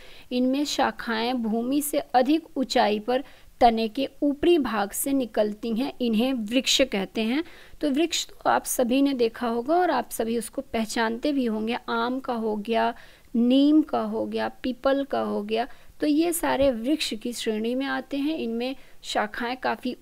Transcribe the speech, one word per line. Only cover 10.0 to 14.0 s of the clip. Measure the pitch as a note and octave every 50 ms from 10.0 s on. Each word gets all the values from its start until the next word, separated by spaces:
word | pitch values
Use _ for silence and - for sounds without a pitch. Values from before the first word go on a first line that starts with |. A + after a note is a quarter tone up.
| A3+ -
सभी | - - A3+ A3+ A3+
उसको | A#3 A3 - - -
पहचानते | C4 - - A3+ A3+ G#3+ - A#3+ A3+ A3+ A#3 A#3 - D4
भी | C#4+ C#4 B3
होंगे। | A#3 G#3+ A3 G#3+ A3 A#3+ - - -
आम | A#3 A3+ A3+ B3 B3+ C4
का | - - B3
हो | A3+ A3 A3+ G#3+
गया, | G#3+ G3+ A#3 A3+ A3+ A3+ A#3 A#3 - - - - - - - -
नीम | A#3 A#3 B3 B3+ C4+ C#4 D4 D4+ D#4
का | D4 - - A#3